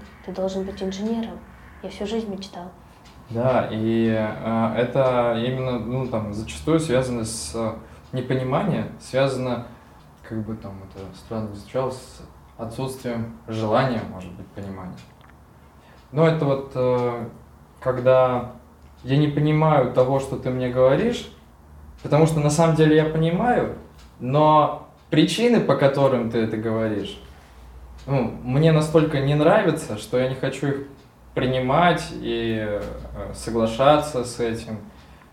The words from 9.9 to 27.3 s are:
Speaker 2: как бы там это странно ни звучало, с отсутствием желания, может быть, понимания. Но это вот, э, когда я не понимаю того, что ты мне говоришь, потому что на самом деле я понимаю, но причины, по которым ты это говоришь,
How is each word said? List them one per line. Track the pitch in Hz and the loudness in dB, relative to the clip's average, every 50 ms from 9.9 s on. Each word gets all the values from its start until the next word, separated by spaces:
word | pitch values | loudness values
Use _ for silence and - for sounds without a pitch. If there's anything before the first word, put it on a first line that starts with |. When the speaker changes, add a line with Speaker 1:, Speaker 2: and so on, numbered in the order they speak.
| - - - - - - - - | -20 -20 -20 -20 -20 -20 -16 -10
Speaker 2:
как | 113 110 107 | -8 -8 -8
бы | 107 110 | -8 -10
там | 110 - 101 95 95 95 92 | -10 -12 -14 -16 -16 -18 -18
это | - 98 95 92 - | -16 -16 -16 -16 -16
странно | - - - 113 110 107 101 | -18 -14 -10 -8 -8 -8 -8
ни | 101 | -10
звучало, | 101 - - - 131 131 123 - | -14 -14 -8 -6 -4 -4 -4 -6
с | - - - - - - - - - - - - - | -10 -14 -18 -20 -20 -20 -20 -20 -20 -20 -20 -16 -14
отсутствием | - 113 - - 135 127 - - - 123 117 113 110 - - - - - | -12 -10 -8 -6 -6 -6 -8 -8 -8 -6 -6 -4 -6 -8 -10 -14 -12 -8
желания, | 110 110 110 107 110 - 135 131 120 107 92 92 | -6 -4 0 2 2 2 2 2 0 -4 -6 -8
может | 92 92 92 90 - | -10 -12 -14 -14 -14
быть, | - 92 - | -16 -16 -16
понимания. | - - 98 98 98 95 90 90 - - - - - - - - - - - - - - - - - - - - - - - - 127 | -14 -12 -12 -12 -12 -12 -12 -14 -14 -16 -18 -20 -20 -20 -20 -20 -20 -20 -20 -20 -20 -20 -20 -20 -20 -20 -20 -20 -20 -20 -20 -6 0
Но | 147 165 | 2 4
это | 160 156 156 151 | 4 4 2 0
вот, | 139 139 139 - - - | 0 0 -2 -4 -6 -4
э, | 131 127 127 123 123 120 120 117 117 110 - - - - - - - - - - - | -2 0 2 2 2 0 -2 -2 -4 -8 -10 -12 -16 -20 -20 -20 -20 -20 -20 -20 -6
когда | - 131 123 123 123 131 131 127 127 127 123 120 110 - - - - - - - - - - - - | -4 -2 -2 2 4 6 6 6 6 4 2 0 -4 -6 -10 -16 -20 -20 -20 -20 -20 -20 -20 -14 -4
я | 123 135 | 0 2
не | 143 151 143 | 2 4 2
понимаю | 143 147 147 151 151 151 160 156 151 139 123 - - | 2 2 2 4 4 4 4 4 6 4 4 4 4
того, | 127 127 127 139 131 | 2 2 4 2 0
что | - - 127 | -2 -2 -6
ты | 113 - 131 | -6 -4 -4
мне | 127 127 127 123 | -4 -2 -2 -2
говоришь, | 123 127 131 131 139 160 214 240 240 - - - - - - - - - - - - - - - - - - | 2 4 4 6 6 4 2 0 -2 -2 -6 -12 -16 -20 -20 -20 -20 -20 -20 -20 -20 -20 -20 -20 -18 -14 -4
потому | - 147 151 160 | 0 4 4 4
что | 156 - 156 | 4 4 2
на | 147 147 | 2 2
самом | 147 170 170 165 156 | 4 4 4 4 4
деле | 156 156 151 156 | 6 6 6 6
я | 156 151 | 6 4
понимаю, | 156 - 160 160 165 170 196 226 247 233 170 120 - - - - - - - - - - - | 4 2 0 2 2 2 2 2 2 2 2 0 -2 -4 -10 -14 -20 -20 -20 -20 -20 -16 -10
но | 120 127 135 151 151 156 156 151 147 - - - - - - _ - - | -4 0 2 4 6 6 6 6 6 4 0 -6 -12 -18 -20 _ -8 0
причины, | - 151 170 175 - - 226 240 233 190 | 4 4 4 4 4 2 2 4 4 4
по | - - 139 | 4 2 2
которым | - 147 135 - 143 139 127 127 120 117 113 | 4 4 4 4 4 2 2 2 2 0 -2
ты | 117 117 | 0 0
это | 110 107 110 | -2 0 -2
говоришь, | 110 107 113 110 113 113 110 107 101 95 - - - - - | -4 -4 -2 -2 -2 -2 -2 -2 -4 -6 -8 -10 -14 -18 -20